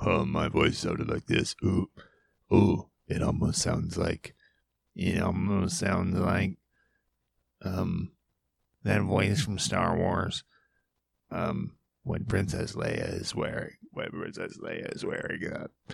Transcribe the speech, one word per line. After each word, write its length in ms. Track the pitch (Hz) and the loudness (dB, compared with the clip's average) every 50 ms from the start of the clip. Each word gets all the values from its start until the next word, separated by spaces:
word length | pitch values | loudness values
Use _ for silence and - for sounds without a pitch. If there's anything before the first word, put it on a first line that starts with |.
Uh, 240 | - 92 90 78 78 | 2 4 4 4 4
my 240 | 78 78 80 78 76 | 2 0 0 0 2
voice 300 | 73 78 76 76 - - | 4 4 4 4 4 0
sounded 300 | - 87 82 78 - - | -2 -2 -2 -2 -2 -2
like 180 | - - - | -2 -4 -2
this. 280 | - - - - - - - - | 0 2 2 2 0 -2 -2 0
Ooh, 240 | - 95 - - - _ - - - _ _ _ _ _ _ _ - - | 2 2 2 0 0 _ -14 -20 -20 _ _ _ _ _ _ _ 4 6
ooh, 360 | - - - - - - - _ _ _ | 6 8 6 4 2 -2 -8 _ _ _
it 160 | - - - - | -4 -2 0 0
almost 380 | - - - - - - - | 0 2 2 2 2 2 0
sounds 360 | - 85 82 80 82 82 85 | 0 0 0 -2 -2 -2 -2
like, 380 | 87 - 82 82 - - - - _ _ _ _ _ _ _ _ _ _ _ - | -2 0 0 -2 -4 -6 -14 -18 _ _ _ _ _ _ _ _ _ _ _ -8
it 280 | - 90 90 87 82 90 | -4 0 0 2 2 2
almost 560 | 92 90 92 92 101 101 95 92 95 - - | 0 0 0 0 0 2 2 2 0 0 -2
sounds 400 | 95 95 92 90 90 92 92 92 | 0 0 0 2 2 2 2 2
like, 380 | 92 92 92 92 95 95 92 - _ _ _ _ _ _ _ _ _ _ _ _ _ _ _ _ _ _ _ - - | 2 2 2 2 2 0 -2 -6 _ _ _ _ _ _ _ _ _ _ _ _ _ _ _ _ _ _ _ -10 -8
um, 500 | 92 92 95 92 90 87 85 85 - - _ _ _ _ _ _ _ _ _ _ _ _ _ - | -4 -2 -2 -2 -2 -2 -2 -4 -6 -10 _ _ _ _ _ _ _ _ _ _ _ _ _ 0
that 200 | 101 101 104 95 | 2 2 2 2
voice 400 | 95 98 98 98 98 101 - - | 2 2 2 4 4 2 2 0
from 160 | 107 101 - | -2 -2 -2
Star 380 | - - 98 92 90 87 87 | -2 -2 0 2 2 2 2
Wars. 480 | 85 87 92 90 90 92 95 - - - _ _ _ _ _ _ _ _ _ _ _ _ _ _ _ _ - | 2 2 2 2 2 0 0 -2 -6 -8 _ _ _ _ _ _ _ _ _ _ _ _ _ _ _ _ -8
Um, 460 | - 87 85 82 82 - - - - _ _ _ _ _ - | -4 -2 -2 -2 -2 -4 -6 -8 -10 _ _ _ _ _ -6
when 220 | - - 80 - | -6 -4 -4 -2
Princess 500 | - 98 98 95 98 - 87 - - - | 0 0 0 2 0 0 -2 -4 -4 -4
Leia 460 | - - - - - 50 50 - - | -4 -4 -2 -2 -2 -4 -4 -4 -6
is 140 | - - - | -6 -6 -4
wearing, 420 | - - - - - - - - - - - | -4 -4 -4 -4 -6 -6 -8 -10 -16 -20 -14
when 200 | - - - 80 | -10 -8 -8 -8
Princess 480 | 82 85 87 - - - 90 - - - | -6 -8 -8 -8 -8 -8 -8 -10 -10 -10
Leia 360 | 80 82 82 82 - - - | -10 -8 -8 -6 -6 -8 -6
is 100 | - - | -6 -6
wearing 360 | 85 85 82 - - - - | -4 -4 -4 -4 -6 -6 -6
that, 300 | 82 78 - - - - _ _ _ - | -6 -6 -6 -8 -10 -12 _ _ _ -18